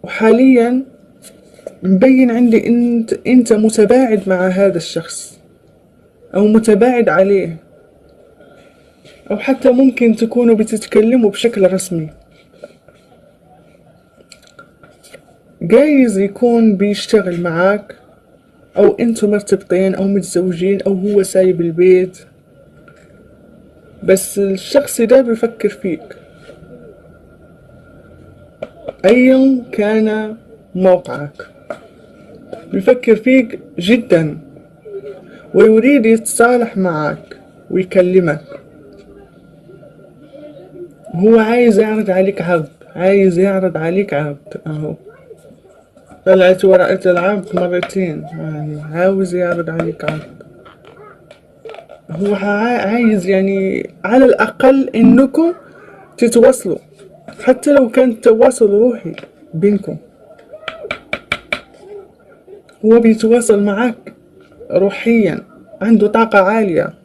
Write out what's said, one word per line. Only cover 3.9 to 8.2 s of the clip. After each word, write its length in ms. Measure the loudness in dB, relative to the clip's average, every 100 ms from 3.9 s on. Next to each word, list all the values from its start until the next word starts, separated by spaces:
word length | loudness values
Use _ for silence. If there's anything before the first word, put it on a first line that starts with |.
| 4 2 -2 -2
مع 200 | -2 0
هذا 280 | 0 0 0
الشخص 600 | -6 -10 -10 -16 -18 -20 _ _ _ _ _ _ _ _ -8
أو 120 | 0 4
متباعد 640 | 4 4 2 2 2 0
عليه، 480 | 2 2 2 -2 -10 _ _ _ _ _ _